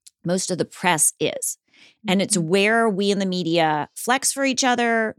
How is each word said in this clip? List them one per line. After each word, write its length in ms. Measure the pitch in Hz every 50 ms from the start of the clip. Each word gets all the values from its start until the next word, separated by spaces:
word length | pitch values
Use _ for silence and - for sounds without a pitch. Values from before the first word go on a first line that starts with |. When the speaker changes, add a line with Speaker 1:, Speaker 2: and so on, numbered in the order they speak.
| _ - _ _ _
Speaker 1:
most 260 | 165 180 190 - -
of 60 | 185 151
the 80 | 160
press 480 | - - - - 180 175 151 - - - _
is. 380 | 156 - - - - - - - _ _ _ _ - - _ _ _ 214
And 140 | 180 196
it's 140 | 190 - - 180
Speaker 2:
Mm-hmm. 100 | 165 156
Speaker 1:
where 400 | 175 196 196 214 226 233 226 226
we 220 | 202 180 208 202
in 80 | 202 190
the 60 | 196
media 640 | 185 180 180 175 160 165 170 160 156 151 151 143 - _
flex 360 | - - - 247 269 269 -
for 120 | - 269 277
each 180 | 269 254 - -
other, 520 | 254 247 240 240 233 226 226 220 214 -